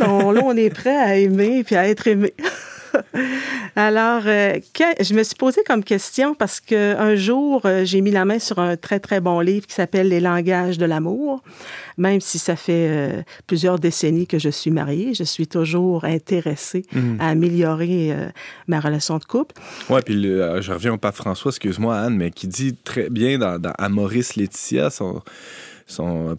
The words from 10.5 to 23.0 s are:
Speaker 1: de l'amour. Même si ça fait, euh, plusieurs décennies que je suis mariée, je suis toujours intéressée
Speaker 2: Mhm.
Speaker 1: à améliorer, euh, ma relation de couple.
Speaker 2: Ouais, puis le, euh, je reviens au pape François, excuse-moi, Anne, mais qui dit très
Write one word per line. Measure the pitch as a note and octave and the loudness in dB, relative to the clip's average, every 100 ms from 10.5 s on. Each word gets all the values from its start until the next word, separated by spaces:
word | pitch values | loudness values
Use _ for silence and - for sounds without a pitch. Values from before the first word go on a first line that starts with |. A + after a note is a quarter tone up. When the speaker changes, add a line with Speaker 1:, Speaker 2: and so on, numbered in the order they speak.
| F3+ F3+ E3 | 0 0 0
Speaker 1:
de | E3 | 0
l'amour. | D#3 E3 A3+ D4 C4+ - - - - - - | 0 -2 -4 -4 -6 -10 -20 -18 -16 -12 -2
Même | F#3 G3 | 2 2
si | - E3 | 0 -2
ça | - E3 | -2 -2
fait, | - E3+ D#3+ | 0 2 2
euh, | D3+ C#3+ - - - - | 0 -2 -4 -8 -16 -4
plusieurs | E3 F3+ F3+ | 0 2 2
décennies | E3+ - D#3 E3 F3+ | 0 0 0 0 0
que | D#3+ | 0
je | D3 | -2
suis | - D#3+ | -2 -2
mariée, | D#3+ C#3+ D3+ B3 | 0 0 -2 -2
je | A3+ | -4
suis | D#3 - D#3 | -4 -4 -2
toujours | F3 D#3+ F3 F#3 E3 | -2 0 0 0 0
intéressée | D3+ D#3+ - F3+ D#3+ D3 - F#3 - | -2 -2 0 -2 -2 -6 -6 -6 -4
Speaker 2:
Mhm. | C3 B2 A2 | -2 -2 0
Speaker 1:
à | D#3+ | 0
améliorer, | D#3+ F3 E3+ D#3+ D#3 F3 F3+ D#3 | 2 2 2 0 0 0 0 0
euh, | D3 - - - - - | -2 -6 -12 -20 -10 -2
ma | D#3 | -2
relation | D3+ D3+ - D#3+ | 0 -2 -2 -4
de | |
couple. | - A#3+ D#4 - - - - | -2 -2 -4 -8 -18 -12 0
Speaker 2:
Ouais, | B2+ | 0
puis | A2 | 2
le, | G#2 G2 F#2 | 0 2 2
euh, | F2 F2+ | 0 -2
je | F#2 | -4
reviens | F2 A#2 | -2 -2
au | A2 | 0
pape | G#2 - | -2 -4
François, | G2+ F2+ C#3 | -6 -4 -4
excuse-moi, | - G#2 F2+ A2+ G#2+ | -2 -4 -2 -2 0
Anne, | A#2 G#2 | 0 0
mais | E2+ | -2
qui | - F#2 | -4 -8
dit | A#2+ C3+ - | -4 -4 -4
très | - B2 | -6 -4